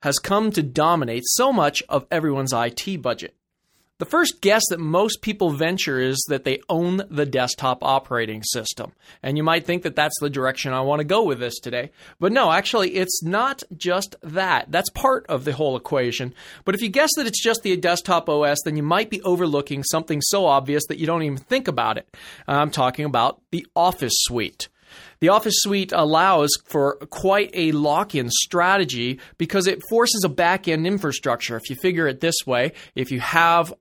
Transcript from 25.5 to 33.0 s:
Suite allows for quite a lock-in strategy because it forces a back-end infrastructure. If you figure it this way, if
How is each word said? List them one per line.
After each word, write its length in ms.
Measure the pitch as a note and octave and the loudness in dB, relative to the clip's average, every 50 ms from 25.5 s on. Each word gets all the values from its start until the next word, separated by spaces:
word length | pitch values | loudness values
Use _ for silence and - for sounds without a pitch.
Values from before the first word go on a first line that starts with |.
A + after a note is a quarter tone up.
| F#3 | 0
Suite 340 | - - G#3 G3+ G3 F#3+ F#3+ | 0 0 0 0 0 0 0
allows 600 | E3+ E3+ D#3 D3+ D#3 D#3+ F3+ G3 F#3+ D#3+ D3 D3 - - _ | 2 2 2 4 4 4 4 6 4 4 4 2 0 -2 _
for 320 | - - D3+ C#3 C#3+ C#3 - D3+ - | -2 0 0 2 0 0 -2 -10 -14
quite 400 | - - - F#3+ G3 G#3 G3+ - - | -8 -2 2 2 4 2 2 0 -2
a 160 | F3+ E3 D#3+ | -2 0 0
lock-in 580 | D3+ D3 D3 D3 D3 E3+ G#3 G3+ - C#3 B2 A#2+ | 2 2 2 2 2 0 0 -2 -2 -4 -2 -2
strategy 880 | - - - - - F3 E3+ F3+ G3 G3 F3+ C3 C3 A#2+ A#2+ B2 C3 C3 - - - - | -2 -2 -2 0 0 2 2 4 4 2 2 0 -2 -4 -4 -4 -4 -6 -10 -12 -8 -6
because 260 | F3 D#3+ - G3 F3+ | -4 -2 0 0 2
it 160 | G3 F#3 - - - | 2 0 -2 -2 0
forces 340 | A3+ A3+ A#3+ A#3 - G#3+ F#3 | 2 2 2 2 2 0 0
a 60 | F3 | 0
back-end 560 | C3+ - E3+ E3+ F#3 F#3+ - E3+ D#3+ D#3 D#3+ | 2 2 2 2 2 2 0 0 0 0 0
infrastructure. 720 | F3+ G3+ G3 F3+ D3 C3+ - - C3+ A#2+ - - - A#2+ | 0 -2 -2 -2 -4 -4 -2 -2 -2 -2 -2 -2 -6 -6
If 140 | A2 - - | -6 -8 -8
you 40 | C#3 | -6
figure 320 | C3 - F#3 F3 E3 E3 | -2 -2 0 0 2 0
it 140 | C#3+ B2+ C3 | 0 0 0
this 140 | D#3+ E3 D#3+ - - | -2 -2 -2 -2 -2
way, 280 | C3 B2+ A#2+ B2+ E3 - - - - - | 0 0 0 0 0 -4 -8 -20 -12 -8
if 180 | - | -6